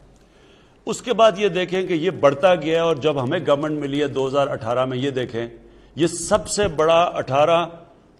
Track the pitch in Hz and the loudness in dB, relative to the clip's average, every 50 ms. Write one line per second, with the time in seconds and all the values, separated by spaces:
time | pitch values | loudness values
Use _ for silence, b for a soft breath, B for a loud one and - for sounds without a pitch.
0 | - - _ b b b b b b b b b b b b b b - 208 - | -20 -20 _ b b b b b b b b b b b b b b -8 -8 -6
1 | - 247 233 190 226 220 185 196 208 196 165 180 180 - 180 185 190 165 180 156 | -4 -2 2 4 4 4 4 2 0 0 0 -2 -2 -2 -2 -2 -2 -2 -2 -2
2 | 156 185 151 - 143 139 135 139 - 185 180 165 143 156 160 165 165 165 160 139 | -2 -2 0 4 4 4 4 4 4 4 4 4 2 0 0 2 2 0 0 0
3 | 120 156 147 143 127 131 165 185 143 139 143 139 156 156 156 151 143 139 139 147 | 0 0 0 0 -2 -2 -2 -2 0 0 0 0 0 -2 -4 -4 -4 -4 -2 -2
4 | 147 139 123 131 131 135 127 143 139 131 139 - 110 113 123 127 131 131 131 123 | -2 -2 -2 -2 -2 0 0 0 0 0 -2 -4 -4 -2 -2 0 -2 -2 -2 -4
5 | 131 143 131 127 123 - - 113 120 117 - - - B B B B B B 120 | -4 -4 -4 -4 -6 -6 -6 -8 -8 -8 -12 -18 -20 B B B B B B -2
6 | 165 165 170 - - - 202 214 208 - - 202 208 190 156 139 156 160 165 165 | -2 -2 -2 -4 -4 -2 -2 -2 -2 -2 -2 -2 -2 0 0 0 2 4 4 4
7 | 175 175 - 143 131 - 131 139 151 160 170 170 170 165 - - - - _ _ | 4 2 -2 -4 -4 0 2 2 2 4 2 2 0 -2 -8 -16 -20 -20 _ _
8 | _ _ _ | _ _ _